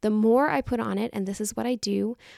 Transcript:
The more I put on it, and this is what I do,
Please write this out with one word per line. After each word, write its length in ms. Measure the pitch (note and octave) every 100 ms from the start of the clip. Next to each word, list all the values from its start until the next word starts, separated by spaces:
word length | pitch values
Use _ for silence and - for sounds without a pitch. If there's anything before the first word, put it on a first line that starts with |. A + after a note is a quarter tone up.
The 80 | G#3+
more 400 | G#3+ A3 A#3+ D4+
I 140 | C#4
put 180 | - B3
on 160 | A3+ G3
it, 140 | A3+
and 140 | - F#3+
this 120 | G3+
is 160 | G#3
what 120 | - A3+
I 80 |
do, 420 | B3 G3+ G3+ G#3 A#3+ -